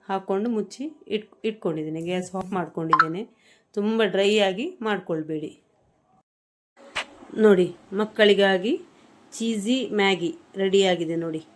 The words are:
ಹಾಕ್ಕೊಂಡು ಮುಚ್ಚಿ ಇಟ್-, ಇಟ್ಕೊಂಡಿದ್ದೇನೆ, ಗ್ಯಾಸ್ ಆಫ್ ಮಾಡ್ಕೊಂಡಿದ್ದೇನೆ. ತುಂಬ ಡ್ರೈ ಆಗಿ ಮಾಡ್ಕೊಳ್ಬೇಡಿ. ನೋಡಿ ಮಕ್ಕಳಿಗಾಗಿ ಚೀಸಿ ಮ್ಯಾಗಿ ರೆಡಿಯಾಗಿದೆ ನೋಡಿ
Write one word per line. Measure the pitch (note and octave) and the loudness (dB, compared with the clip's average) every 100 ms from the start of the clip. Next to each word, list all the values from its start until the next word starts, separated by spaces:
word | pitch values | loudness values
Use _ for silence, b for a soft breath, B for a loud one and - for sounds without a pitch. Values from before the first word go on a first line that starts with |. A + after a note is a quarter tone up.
| - | -6
ಹಾಕ್ಕೊಂಡು | G3 F#3+ G3 A3+ A3 | -8 -2 -2 -2 -4
ಮುಚ್ಚಿ | G3 - D4 - - G#3 | -6 -10 -12 -14 -8 -8
ಇಟ್-, | G#3+ _ A3 | -8 _ -8
ಇಟ್ಕೊಂಡಿದ್ದೇನೆ, | G#3+ F#3 D#3 D#3 D#3+ E3+ | -4 -6 -4 -6 -6 -4
ಗ್ಯಾಸ್ | F3+ F3+ F#3+ | -4 -4 -8
ಆಫ್ | F#3 F#3+ | -6 -6
ಮಾಡ್ಕೊಂಡಿದ್ದೇನೆ. | D#3+ - D#3+ - D#3+ E3+ A#3 b b b _ - | -4 -6 -2 0 0 -2 -10 b b b _ -4
ತುಂಬ | G#3 A3+ G#3 | -2 2 2
ಡ್ರೈ | F#3+ G3+ G#3+ G3 | 2 2 4 2
ಆಗಿ | F#3 D#4 - A3 | 0 -6 -6 -4
ಮಾಡ್ಕೊಳ್ಬೇಡಿ. | G3 F#3 D#3+ D#3 D#3 D3+ - _ _ _ _ _ _ _ _ _ _ _ _ - - - - - - G#3+ | -4 -2 -6 -4 -8 -8 -14 _ _ _ _ _ _ _ _ _ _ _ _ -14 -12 -12 -16 -12 4 6
ನೋಡಿ | F#3 F3+ - - G3 | 6 4 -4 -10 -6
ಮಕ್ಕಳಿಗಾಗಿ | G#3+ - G#3 G3 G3 F#3+ G3+ F4+ - b b - - - | -4 4 4 6 4 2 0 -4 -6 b b -20 -20 -6
ಚೀಸಿ | A3+ A3 G3 C4 A#3 G#3 | -4 -2 0 -2 0 0
ಮ್ಯಾಗಿ | G3 F#3 E3+ - - G3 | 2 2 -2 -6 -14 -4
ರೆಡಿಯಾಗಿದೆ | G3 G3 F#3+ F3 D#3+ E3+ E3 | 2 4 4 2 0 -4 -4
ನೋಡಿ | D#3+ - | -8 -10